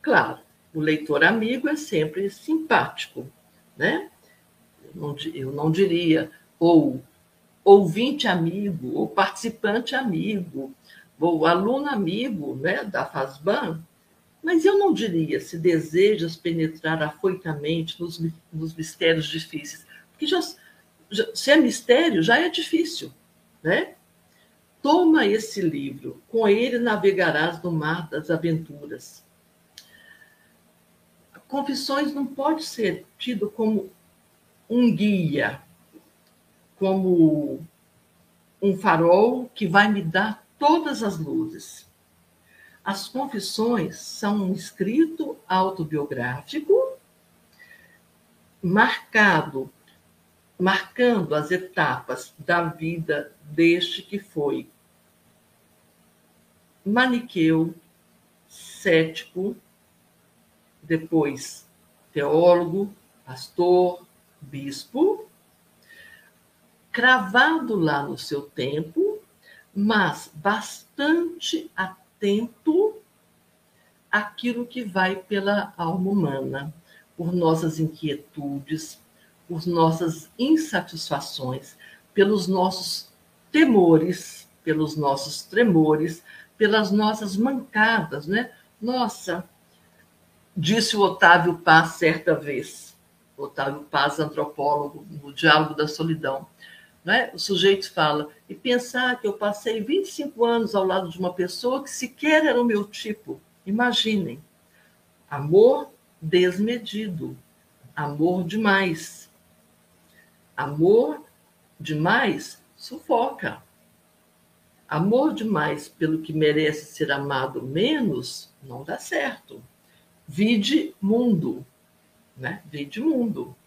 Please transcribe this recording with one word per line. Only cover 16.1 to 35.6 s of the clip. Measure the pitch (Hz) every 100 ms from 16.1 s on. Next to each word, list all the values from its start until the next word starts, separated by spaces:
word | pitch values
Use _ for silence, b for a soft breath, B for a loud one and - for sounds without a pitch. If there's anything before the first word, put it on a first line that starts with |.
| 202 165 165
penetrar | 175 165 160 160 160 160
afoitamente | 151 - 190 185 165 147 147 165 165 -
nos | 170 165
mi-, | 165 - _
nos | 160 160
mistérios | 160 160 - 165 165 151
difíceis", | 160 - 151 - - - B B
porque | _ 302
já, | 359 330 - b b b _ _
já, | 208 220 -
se | 269
é | 320
mistério, | 254 - - 247 339 190
já | 165 254
é | 339
difícil, | 339 311 330 339 - - _ _ _ _ _
né? | 156 220 370 - _ _ _ b b b _ _
Toma | 277 330 330 311 208
esse | 220 220 208
livro, | 175 143 139 127 127 - _
com | 226 214
ele | 214 247 240
navegarás | 233 202 196 185 170 147 165 165
no | 175
mar | 160 151 170 160
das | 147 156
aventuras. | 160 170 160 160 143 147 - - - _ _ _ _ _ - b b b b b b b b _ _ _ _ _ _ _ - _
Confissões | 277 277 254 - 277 294
não | 285 269
pode | - 285 311
ser | - - 202 170 - _
tido | 247 214 208
como | - 220 214 - _ _ _ _ _ _ _ _
um | 233 240 165
guia, | 208 196 160 139 110 -